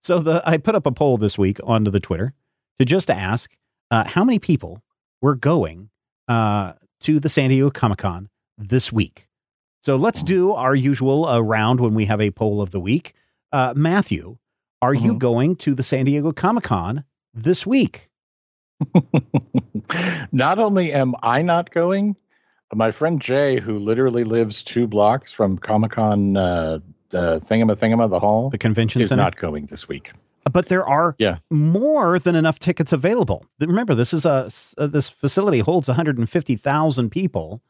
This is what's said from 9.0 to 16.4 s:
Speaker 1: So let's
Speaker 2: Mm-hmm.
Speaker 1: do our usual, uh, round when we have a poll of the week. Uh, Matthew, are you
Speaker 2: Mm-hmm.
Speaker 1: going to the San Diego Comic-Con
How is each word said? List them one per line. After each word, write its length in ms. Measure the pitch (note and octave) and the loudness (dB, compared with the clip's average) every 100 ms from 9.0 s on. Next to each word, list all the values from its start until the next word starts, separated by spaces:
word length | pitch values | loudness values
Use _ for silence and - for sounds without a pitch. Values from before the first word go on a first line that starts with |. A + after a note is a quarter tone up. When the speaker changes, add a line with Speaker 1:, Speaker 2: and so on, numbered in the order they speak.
| - _ _ _ _ _ _ _ | -4 _ _ _ _ _ _ _
Speaker 1:
So 140 | - C3+ | -2 0
let's 240 | G3 - | 0 0
Speaker 2:
Mm-hmm. 60 | D3+ | -2
Speaker 1:
do 240 | F#3 F#3 | 2 2
our 220 | G3+ B2+ C#3 | 2 2 2
usual, 500 | C3 C#3 C3 C#3 E3 | 2 0 2 2 2
uh, 140 | A#2+ | 2
round 400 | A2 A2 G#2+ B2+ | 2 2 2 4
when 140 | B2 | 2
we 120 | A2 G#2 | 2 2
have 160 | G#2+ | 2
a 100 | G#2 | 0
poll 300 | - A2 G#2 | 0 -2 0
of 100 | G2 | -2
the 80 | F#2+ | -4
week. 340 | F2+ C3+ - _ _ _ _ | -2 -2 -2 _ _ _ _
Uh, 220 | C#3+ B2+ C3+ | -2 0 0
Matthew, 600 | D#3+ F#3+ - E2 F2+ A#2+ _ _ _ _ | 0 0 0 -4 -8 -20 _ _ _ _
are 120 | B2+ | 0
you 160 | C#3 A#2 | 2 2
Speaker 2:
Mm-hmm. 60 | A2 | 0
Speaker 1:
going 380 | B2+ A#2 C#3 F3+ | 0 2 0 0
to 180 | - C3+ | -2 -2
the 80 | |
San 220 | C3 C3+ C3 | -2 0 0
Diego 260 | C#3+ D3+ | 0 -2
Comic-Con 720 | D#3 | -2